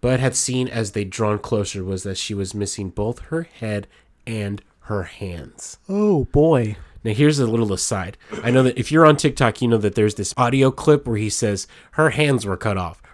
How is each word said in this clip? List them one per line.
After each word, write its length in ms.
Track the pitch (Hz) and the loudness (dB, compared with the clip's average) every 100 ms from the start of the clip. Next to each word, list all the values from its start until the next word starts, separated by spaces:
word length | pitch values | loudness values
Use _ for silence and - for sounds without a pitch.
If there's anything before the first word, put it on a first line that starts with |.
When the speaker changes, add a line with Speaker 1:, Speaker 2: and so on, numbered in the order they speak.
Speaker 1:
but 200 | 123 127 | -2 0
had 160 | 131 - | 0 -2
seen 320 | - 127 127 | -2 -2 -2
as 240 | 117 104 | -4 -4
they'd 180 | 104 101 | -4 -6
drawn 280 | 95 107 104 | -2 -2 -2
closer, 440 | - 110 98 101 | -2 -2 -2 -6
was 200 | 92 95 | -6 -6
that 160 | 101 95 | -6 -8
she 160 | - | -6
was 200 | 101 95 | -6 -6
missing 360 | 104 101 - 95 | -6 -6 -6 -8
both 300 | 98 104 120 | -4 -4 -6
her 220 | - 160 | -6 -8
head 420 | 170 - 110 104 - _ _ _ - | -8 -10 -6 -6 -8 _ _ _ -10
and 340 | 110 101 101 - _ | -6 -6 -8 -12 _
her 240 | - 104 | -6 -6
hands. 760 | 90 - 98 85 73 - - - - | -6 -10 -10 -10 -14 -16 -18 -16 -6
Speaker 2:
Oh, 360 | 196 208 170 123 | 0 2 2 2
boy. 500 | 147 156 143 110 107 - - | 4 4 4 2 -4 -14 -8
Speaker 1:
Now, 100 | 113 | -4
here's 240 | 107 147 147 | 4 4 4
a 80 | 120 | 2
little 260 | 117 110 | 2 0
aside. 460 | 95 - 104 90 - - - | -2 -4 -4 -6 -12 -14 -6
I 80 | 120 | 2
know 120 | 127 | 4
that 140 | 131 123 | 4 2
if 140 | 123 | 0
you're 140 | 156 160 | 6 6
on 100 | 147 | 6
TikTok, 460 | 156 - 123 113 | 2 2 0 2
you 60 | 123 | 2
know 100 | 113 | 2
that 160 | 101 | 2
there's 220 | 98 107 104 | 2 2 0
this 180 | 98 - | -6 0
audio 340 | 120 135 131 | 2 4 2
clip 360 | - - 147 135 | 2 2 2 2
where 100 | 107 | -4
he 140 | 107 | -2
says, 360 | - 110 101 - - - | -2 -2 -2 -6 -18 -8
"Her 180 | - 156 | 0 2
hands 340 | 120 147 131 | 2 2 0
were 120 | 101 92 | -2 -4
cut 200 | 113 95 | -2 -4
off. 240 | 87 82 - | -6 -10 -20